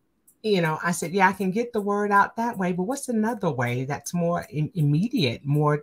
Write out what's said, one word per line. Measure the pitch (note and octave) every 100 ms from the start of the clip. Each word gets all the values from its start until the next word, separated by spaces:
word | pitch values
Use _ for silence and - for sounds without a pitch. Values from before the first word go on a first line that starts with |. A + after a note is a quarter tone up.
| _ _ _ _
you | A3 F#3+
know, | D#3+ D#3
I | F3
said, | F3 E3
"Yeah, | G3 F#3+
I |
can | F#3+ F#3+
get | G3 A#3+
the | A3
word | G3+ G3+ G#3
out | G3+ - -
that | A#3 G3
way, | F3+
but | F3+
what's | F#3+ C4+ -
another | A3+ G#3+ A3+ F3
way | C3 A#2+ B2 C3
that's | C#3+ -
more | F3 E3+ E3+ -
im-, | D3 D3+
immediate, | F3 C#3+ D3 A3+ C4 B2+ -
more | C#3 D3 D3 D3